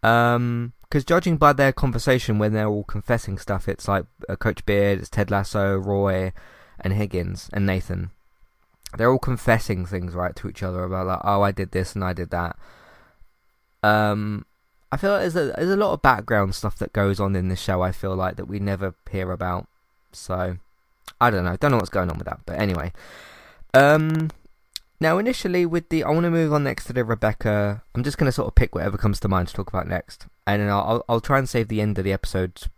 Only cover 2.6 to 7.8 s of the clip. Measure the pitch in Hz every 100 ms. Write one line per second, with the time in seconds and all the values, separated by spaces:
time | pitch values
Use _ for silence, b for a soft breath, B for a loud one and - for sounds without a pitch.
2.6 | 107 104 101 107 - 120 - 95 - 98
3.6 | - - - 98 87 _ - 98 113 101
4.6 | - 101 101 98 - - 101 101 98 104
5.6 | 98 98 98 98 98 95 92 95 B B
6.6 | B B 95 98 107 92 87 92 - 101
7.6 | 98 95